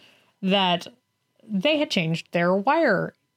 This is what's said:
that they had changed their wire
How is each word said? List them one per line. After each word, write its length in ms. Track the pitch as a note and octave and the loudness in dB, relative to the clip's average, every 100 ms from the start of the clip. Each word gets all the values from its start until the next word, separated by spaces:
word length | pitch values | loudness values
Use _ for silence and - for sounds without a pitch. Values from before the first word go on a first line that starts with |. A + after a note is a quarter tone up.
| - _ _ _ | -20 _ _ _
that 460 | F#3+ G3 F#3 F3 - - _ _ _ _ A3 | -2 0 2 -2 -6 -20 _ _ _ _ -6
they 300 | G3 D4 D4+ | -2 0 0
had 120 | D4+ | 0
changed 360 | G3 D#3+ E3 - | -2 -2 -4 -4
their 220 | F3 F3 F#3+ | -2 0 2
wire 580 | G3+ D#4+ D4+ F3 D#3+ - _ | 2 2 2 0 -2 -8 _